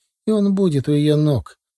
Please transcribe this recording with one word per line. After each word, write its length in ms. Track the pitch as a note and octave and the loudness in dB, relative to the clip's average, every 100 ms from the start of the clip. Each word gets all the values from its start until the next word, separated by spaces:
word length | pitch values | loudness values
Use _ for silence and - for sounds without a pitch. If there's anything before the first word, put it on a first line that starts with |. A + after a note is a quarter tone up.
| _ _ - | _ _ -4
и 40 | |
он 240 | G#3+ G3+ | 0 0
будет 340 | G3 F#3+ C#3+ B2+ | 0 0 0 -2
у 40 | |
её 240 | D3 D3 D3+ | 0 2 2
ног. 420 | D3+ C3 - - _ | 2 0 -4 -16 _